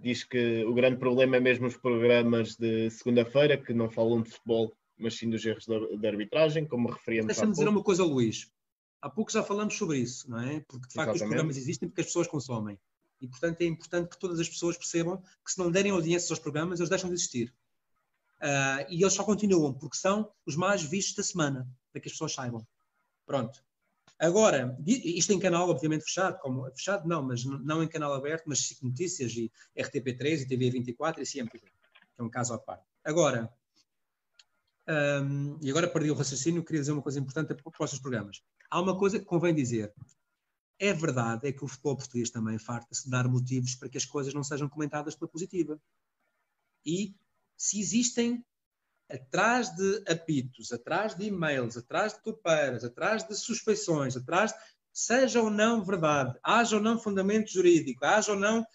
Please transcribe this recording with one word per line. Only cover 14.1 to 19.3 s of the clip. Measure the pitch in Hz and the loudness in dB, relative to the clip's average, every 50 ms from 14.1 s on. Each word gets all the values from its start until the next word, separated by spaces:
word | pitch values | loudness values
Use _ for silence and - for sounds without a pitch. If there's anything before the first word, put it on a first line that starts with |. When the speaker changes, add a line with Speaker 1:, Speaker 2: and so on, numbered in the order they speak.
| - | -8
Speaker 2:
todas | - - 185 175 165 | -8 -6 -4 -2 -2
as | 170 | -4
pessoas | 165 - - 170 170 165 | -4 -4 -4 -2 -2 -4
percebam | - - - - 170 165 170 185 | -4 -6 -4 -2 -2 -2 -2 -4
que | 190 - - _ _ - - | -8 -10 -16 _ _ -10 -8
se | - - | -4 -2
não | 180 170 | 0 2
derem | 170 196 196 202 | 4 4 4 4
audiências | 196 180 160 165 170 175 170 - | 2 2 2 2 2 2 0 -2
aos | 160 156 | -4 -4
programas, | - 151 139 147 160 185 185 170 | -4 -4 -4 -2 -2 -2 -2 -2
eles | 175 151 | 0 0
deixam | 190 185 185 175 | 0 0 -2 -2
de | 180 | -2
existir. | 175 - - - 123 117 120 _ _ _ _ _ _ _ _ _ _ _ _ _ _ _ _ _ - | -2 -4 -4 -2 -4 -4 -4 _ _ _ _ _ _ _ _ _ _ _ _ _ _ _ _ _ -8
Ah, | 156 147 143 139 135 135 135 139 147 | -4 0 0 2 2 0 0 -2 -4
e | - 175 165 | -4 0 2
eles | 196 190 | 4 4
só | - - 196 | 2 2 2
continuam | 214 | 0